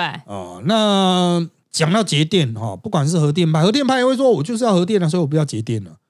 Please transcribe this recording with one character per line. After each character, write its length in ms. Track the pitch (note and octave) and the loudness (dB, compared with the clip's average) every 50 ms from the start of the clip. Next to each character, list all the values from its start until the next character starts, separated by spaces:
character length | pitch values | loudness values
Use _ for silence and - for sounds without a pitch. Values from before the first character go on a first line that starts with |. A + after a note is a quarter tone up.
| F3 D3 - D3+ - | -6 -6 -6 -10 -14
哦， 360 | - G2+ F#2+ F2+ F2 F2+ F#2+ A2+ | -12 -12 -12 -12 -12 -14 -8 -4
那 800 | F3 A3 A3 G#3+ G#3 G3+ G3 F#3+ F#3 F#3 F3+ F3+ F3 F3 E3+ E3+ - - _ _ _ | -2 0 2 2 2 2 2 2 2 2 2 2 2 2 0 -2 -4 -10 _ _ _
讲 200 | - - D#3+ D#3 | -2 0 0 2
到 120 | F#3+ A3+ G3+ | 2 2 0
节 200 | - D3 C#3+ D#3 | 0 0 0 0
电 300 | D#3+ G#3 F#3 C#3+ A#2 A2+ | 2 2 0 0 0 -2
哈， 220 | G#2 A2+ G#2+ F#2+ | -6 -8 -8 -8
不 120 | - - A3 | -10 -8 -4
管 180 | F#3+ D#3+ C3+ | -2 0 0
是 120 | D#3 F#3 E3 | 0 0 2
核 140 | D3+ D3 | 0 0
电 200 | D3 F3+ E3+ D#3 | 2 0 0 2
派， 100 | D#3+ D#3 E3 | 2 2 2
核 80 | G3+ | 2
电 120 | A3 C#4+ C#4 | 2 2 0
派 140 | B3 C4 B3+ | 0 0 2
也 80 | B3 | 2
会 100 | C4 C4 | 2 2
说 140 | A#3 C4+ B3+ | 2 2 2
，“我 100 | G#3 - | 2 2
就 160 | D#3 G#3+ A#3+ | 0 -4 -4
是 60 | A3 | -2
要 100 | B3 A3+ | 0 2
核 140 | F#3+ F3 F3+ | 2 2 2
电 160 | F3 A3 G3 | 2 0 0
啊， 60 | F3 D3+ | 0 0
所 100 | E3+ F3+ | 0 0
以 20 | |
我 60 | E3 | 0
不 80 | C#3 D3+ | 0 0
要 100 | D#3+ D3+ | 0 -2
节 160 | - A#2 G#2+ | -2 -4 -6
电 220 | A2 - A2+ G#2+ | -4 -4 -6 -6
了 80 | F#2+ E2+ D#2 - _ | -6 -10 -16 -20 _